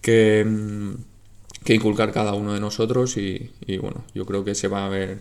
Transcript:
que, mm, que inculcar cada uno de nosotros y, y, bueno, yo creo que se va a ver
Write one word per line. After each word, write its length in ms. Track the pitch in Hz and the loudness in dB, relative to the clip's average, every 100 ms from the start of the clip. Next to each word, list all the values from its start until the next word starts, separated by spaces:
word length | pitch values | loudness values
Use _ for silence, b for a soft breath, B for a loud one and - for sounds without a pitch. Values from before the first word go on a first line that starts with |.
que, 420 | - 113 110 107 107 | 6 6 8 6 4
mm, 460 | 107 107 104 101 110 123 - - - - - | 0 -4 -6 -6 -8 -12 -20 -20 -20 -20 -12
que 100 | - 113 | 2 4
inculcar 360 | 110 104 107 | 4 2 0
cada 220 | 110 107 | 0 -2
uno 200 | 101 104 | -2 -2
de 60 | 101 | -4
nosotros 580 | 104 - 113 123 127 - | -4 -2 0 0 0 -2
y, 340 | 98 95 120 - - | -4 -6 -10 -14 -8
y, 120 | 95 | -6
bueno, 260 | 104 - - | -6 -8 -10
yo 120 | 104 95 | -10 -4
creo 180 | 98 | -4
que 120 | 98 101 | -2 -2
se 120 | 98 | -2
va 180 | 98 98 | -2 -2
a 40 | |
ver 300 | 98 95 98 | -2 -4 -8